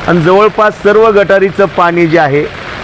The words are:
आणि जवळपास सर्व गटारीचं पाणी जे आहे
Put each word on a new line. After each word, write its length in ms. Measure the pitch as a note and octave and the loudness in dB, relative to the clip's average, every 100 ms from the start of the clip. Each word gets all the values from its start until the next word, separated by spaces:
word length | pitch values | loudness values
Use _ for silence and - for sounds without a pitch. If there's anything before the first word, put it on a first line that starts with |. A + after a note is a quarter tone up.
| - | -2
आणि 140 | E3+ | 0
जवळपास 520 | D#3+ F#3+ G#3+ - G#3+ - | 2 2 2 0 -2 0
सर्व 260 | G3+ G#3 A3+ | 0 2 2
गटारीचं 560 | G3+ G3 G3 G3 F#3 F#3+ | 2 2 2 0 0 -2
पाणी 420 | F#3 F3 E3+ E3+ | 0 0 0 0
जे 120 | E3 | 0
आहे 260 | D3 C#3+ D#3 - - - | 0 -2 -4 -10 -14 -6